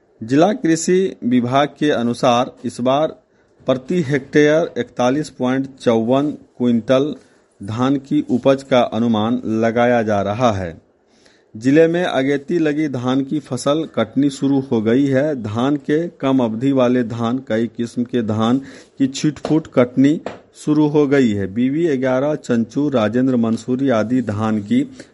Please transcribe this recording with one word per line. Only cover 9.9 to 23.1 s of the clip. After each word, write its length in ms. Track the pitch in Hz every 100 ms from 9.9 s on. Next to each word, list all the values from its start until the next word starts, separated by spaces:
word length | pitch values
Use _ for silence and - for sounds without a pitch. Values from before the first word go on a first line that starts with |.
| 120
जा 180 | 107 101
रहा 300 | 98 107 123
है। 240 | 98 90 82 _ _ _ _ _ _ _ 110
जिले 320 | 123 147 165
में 160 | 170
अगेती 560 | 180 131 135 143 - 175
लगी 280 | 156 147 156
धान 340 | 127 127 135
की 160 | 139 156
फसल 420 | - 123 139 151 151 -
कटनी 340 | 110 131 143
शुरू 300 | 135 135 139
हो 200 | 135 117
गई 240 | 110 123 143
है। 300 | 131 151 135
धान 320 | 107 110 131 147
के 260 | - 151 175 -
कम 220 | 139 135
अवधि 320 | 117 110 135
वाले 320 | 135 123 127
धान, 400 | 113 117 117 127 131
कई 200 | 110 117
किस्म 360 | - 117 -
के 180 | 120 123
धान 380 | 107 110 110 135 135 - - -
की 100 | 135
छिटफुट 600 | - 156 143 - 156 156
कटनी 460 | - 123 135 139 170 - - - -
शुरू 300 | - 151 151
हो 200 | 151 143
गई 240 | 139 120
है। 220 | 101 95
बीबी 440 | 104 127 147 170 135
ग्यारह, 380 | 131 127 143 151
चंचू, 540 | - 117 110 - 147
राजेंद्र 460 | 131 107